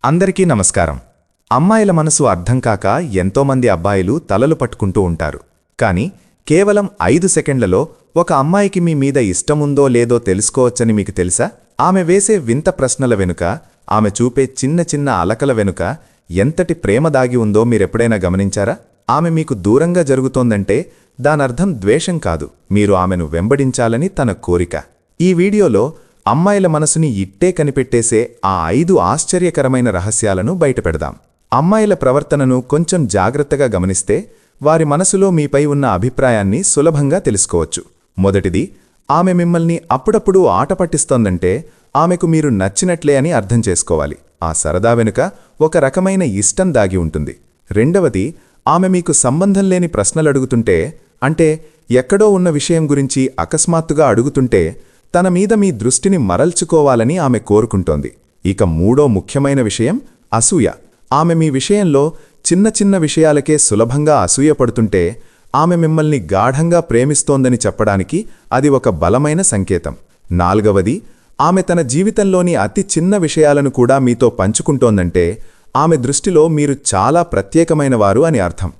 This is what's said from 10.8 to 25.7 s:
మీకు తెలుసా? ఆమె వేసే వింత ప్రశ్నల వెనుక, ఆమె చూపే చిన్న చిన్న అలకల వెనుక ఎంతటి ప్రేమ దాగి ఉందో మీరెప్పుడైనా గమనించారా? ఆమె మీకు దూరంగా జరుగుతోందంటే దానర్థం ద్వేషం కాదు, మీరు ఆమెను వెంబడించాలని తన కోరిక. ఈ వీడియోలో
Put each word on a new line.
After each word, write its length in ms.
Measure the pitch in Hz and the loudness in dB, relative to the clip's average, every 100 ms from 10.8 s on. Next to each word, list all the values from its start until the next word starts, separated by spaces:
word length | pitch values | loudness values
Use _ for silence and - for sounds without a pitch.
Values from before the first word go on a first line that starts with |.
| 113 | 0
మీకు 180 | 107 98 | 0 -2
తెలుసా? 400 | 95 90 - 160 - _ _ | -4 -4 -2 -4 -6 _ _
ఆమె 220 | 147 190 | 0 0
వేసే 360 | 165 190 202 214 | 2 0 2 -2
వింత 300 | 120 120 160 | 0 -2 -2
ప్రశ్నల 460 | - 131 - 131 | -2 -4 -2 -2
వెనుక, 300 | 107 92 85 87 131 _ _ - | 0 -2 -2 -4 -6 _ _ -4
ఆమె 180 | 104 107 | 0 0
చూపే 360 | 98 120 131 | 0 -2 0
చిన్న 360 | 131 - 131 170 | -2 -2 -4 -2
చిన్న 280 | 165 147 143 | -2 -4 -2
అలకల 420 | 107 85 113 139 | -2 -2 -2 -2
వెనుక 440 | 117 98 87 85 147 _ _ _ | 0 -2 -2 -6 -6 _ _ _
ఎంతటి 440 | 85 113 160 175 | -2 -2 0 -4
ప్రేమ 340 | 160 - 117 160 | -2 0 0 2
దాగి 280 | 139 127 123 | 0 0 0
ఉందో 280 | 110 104 | 0 2
మీరెప్పుడైనా 520 | 117 113 92 110 117 110 | 2 0 0 0 0 0
గమనించారా? 600 | 90 92 98 104 101 151 _ _ - | 0 0 -2 -2 -4 -4 _ _ -4
ఆమె 200 | 131 170 | -2 0
మీకు 240 | 160 156 | -2 -4
దూరంగా 480 | 113 90 120 165 175 | -4 2 2 2 0
జరుగుతోందంటే 880 | 147 131 131 131 123 104 95 110 - _ _ - | 0 0 0 0 0 0 0 -2 -4 _ _ -4
దానర్థం 600 | 131 151 135 120 196 139 | -2 0 -2 -2 -4 -2
ద్వేషం 380 | 95 135 175 170 | 0 0 0 -4
కాదు, 300 | 101 82 71 _ _ | -4 -6 -8 _ _
మీరు 200 | 98 101 | 0 2
ఆమెను 320 | 95 92 90 | 2 0 -2
వెంబడించాలని 840 | 80 82 101 139 135 123 117 113 180 | -4 -4 0 0 0 0 -2 0 -4
తన 240 | - 127 | -2 -4
కోరిక. 440 | 95 - 87 90 78 - _ _ _ | -4 -2 -2 -2 -6 -12 _ _ _
ఈ 140 | 180 | 0
వీడియోలో 580 | 175 190 208 185 | 2 0 2 2